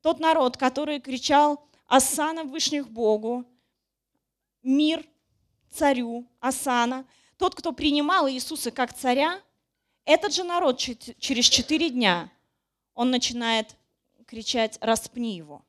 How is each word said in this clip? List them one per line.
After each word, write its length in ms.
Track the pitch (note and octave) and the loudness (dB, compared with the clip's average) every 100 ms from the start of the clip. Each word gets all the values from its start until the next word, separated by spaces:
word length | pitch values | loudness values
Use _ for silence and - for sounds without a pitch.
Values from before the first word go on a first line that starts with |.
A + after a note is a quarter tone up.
Тот 180 | D#4 D4+ | 0 2
народ, 380 | D#4+ D#4+ B3+ B3 | 2 4 2 2
который 420 | C4 C4 D4+ D4 | -2 0 -4 -6
кричал: 680 | C4+ B3+ - C#4+ D4 D4 _ _ _ | -6 -8 2 4 4 2 _ _ _
"Осанна 560 | C4 C4 C#4+ D4+ E4 | 2 4 -2 -2 -4
вышних 460 | D4+ D4+ - D4 B3 | -8 -6 -4 -4 -6
Богу! 560 | A3+ A3 G#3+ A3 B3 B3 _ _ _ _ _ _ _ _ _ _ _ | -2 0 0 -2 -6 -8 _ _ _ _ _ _ _ _ _ _ _
Мир 420 | B3+ C4+ D4+ D#4+ - _ _ _ _ _ _ | 0 2 2 0 -6 _ _ _ _ _ _
царю! 580 | - D4 B3+ A#3 A#3 B3 _ | 0 2 2 -2 -8 -14 _
Осанна!" 680 | B3+ C4 C#4 A#3+ A#3+ C4 C4+ _ _ _ | -4 -2 0 2 0 -2 -10 _ _ _
Тот, 180 | F#4 | -4
кто 180 | - E4+ | -2 -8
принимал 560 | B3 D4 D4 D4 F#4 C#4 | -2 0 2 2 2 2
Иисуса 420 | B3+ - D#4+ A#3+ | -2 -8 -8 -8
как 220 | A#3 B3 | -4 -4
царя, 480 | - C4 B3 D#4 F#4+ _ _ _ _ _ _ | -2 0 2 0 -2 _ _ _ _ _ _
этот 280 | - D#4 G4+ | 2 4 4
же 100 | - | -4
народ 340 | F4+ F4 D#4+ B3+ | -2 0 0 0
чет-, 400 | - A3+ - - | -6 -8 -16 -12
через 260 | - A#3+ | -4 0
четыре 440 | A#3+ - - D#4 E4+ | 2 2 0 0 0
дня, 420 | B3 G#3 F3 - _ _ _ _ _ _ | 2 2 2 -4 _ _ _ _ _ _
он 180 | - B3 | -2 0
начинает 640 | B3+ - A#3+ A#3 A3+ A3 _ _ _ _ _ | 0 -2 -4 0 0 -2 _ _ _ _ _
кричать: 520 | _ A3+ - A#3+ A3+ - | _ -12 -4 -2 -2 -2
"Распни 540 | A3+ A3+ - B3 A#3 | 0 0 -2 -8 -8
его!" 300 | F3+ D3+ C#3+ | -8 -14 -20